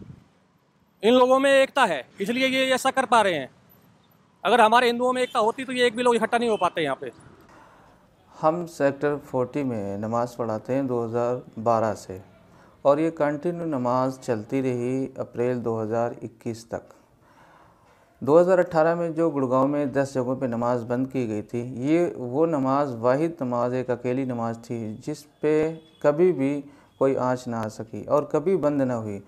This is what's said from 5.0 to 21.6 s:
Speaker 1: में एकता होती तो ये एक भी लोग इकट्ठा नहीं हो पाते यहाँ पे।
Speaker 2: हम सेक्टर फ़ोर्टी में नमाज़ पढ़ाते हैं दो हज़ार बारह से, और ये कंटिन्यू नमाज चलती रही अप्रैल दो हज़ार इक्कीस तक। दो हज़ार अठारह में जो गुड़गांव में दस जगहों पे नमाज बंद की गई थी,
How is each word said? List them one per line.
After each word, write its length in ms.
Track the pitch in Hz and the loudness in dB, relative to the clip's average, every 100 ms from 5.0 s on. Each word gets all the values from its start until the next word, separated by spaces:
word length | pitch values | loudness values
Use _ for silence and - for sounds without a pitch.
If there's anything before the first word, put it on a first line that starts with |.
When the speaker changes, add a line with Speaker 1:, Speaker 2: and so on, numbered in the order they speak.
| 247 | -2
Speaker 1:
में 80 | 254 | 0
एकता 180 | 247 247 | -2 0
होती 240 | 220 247 262 | 0 -2 -6
तो 80 | |
ये 120 | 254 247 | 0 0
एक 80 | 226 | 2
भी 80 | |
लोग 120 | 247 233 | 2 2
इकट्ठा 220 | 220 240 | 2 0
नहीं 120 | 233 | 0
हो 80 | 208 | 0
पाते 240 | 175 175 | 0 0
यहाँ 120 | 147 131 | -4 -4
पे। 160 | 127 - - - - - - - - _ _ _ _ - | -8 -14 -20 -20 -20 -20 -20 -20 -20 _ _ _ _ 0
Speaker 2:
हम 300 | 156 175 165 | 0 0 -6
सेक्टर 480 | - 139 139 147 143 - | 0 0 0 -2 -2 -4
फ़ोर्टी 380 | 131 127 147 | -2 -2 -2
में 340 | 131 113 98 101 | -4 -4 -4 -6
नमाज़ 380 | 110 117 120 - | -2 -2 -2 -4
पढ़ाते 360 | 113 107 117 | -4 -4 -2
हैं 120 | 135 135 | -4 -2
दो 160 | 120 | -2
हज़ार 380 | 113 120 120 127 - 117 | -2 -2 -2 -4 -8 -4
बारह 320 | 113 113 110 95 | 2 2 2 -2
से, 260 | - 92 - - _ - - _ 139 | -10 -16 -16 -20 _ -20 -20 _ 2
और 140 | 143 | 4
ये 100 | 165 | 2
कंटिन्यू 520 | 160 147 147 175 170 165 | 0 -2 0 -4 -4 -4
नमाज 520 | 135 123 127 131 131 | -2 0 0 0 -4
चलती 420 | - 110 107 135 | -4 -4 -2 -2
रही 440 | 131 123 123 131 135 - | -2 -2 -2 -2 -4 -8
अप्रैल 400 | 107 117 123 127 | -10 -2 -2 0
दो 160 | 113 113 | -2 -2
हज़ार 380 | 107 117 120 123 | -2 0 -2 -4
इक्कीस 460 | 113 - 120 113 - | -14 -12 -10 -10 -8
तक। 180 | - - - _ _ _ _ - - _ _ _ _ _ - | -10 -10 -20 _ _ _ _ -20 -20 _ _ _ _ _ -8
दो 160 | 127 165 | 4 6
हज़ार 200 | 180 180 | 6 4
अठारह 360 | 175 165 165 170 | 2 2 2 2
में 180 | 170 | -4
जो 160 | 156 165 | 0 0
गुड़गांव 360 | 143 127 131 139 | 0 0 2 2
में 240 | 147 143 | 0 -2
दस 200 | 131 135 | -2 -2
जगहों 220 | 131 123 131 | -2 -4 -4
पे 120 | 131 | -4
नमाज 360 | 117 120 123 | -2 -2 -2
बंद 240 | 113 123 131 | -2 -4 -2
की 180 | 131 117 | -4 -4
गई 140 | 107 | -4
थी, 180 | - 120 | -6 -8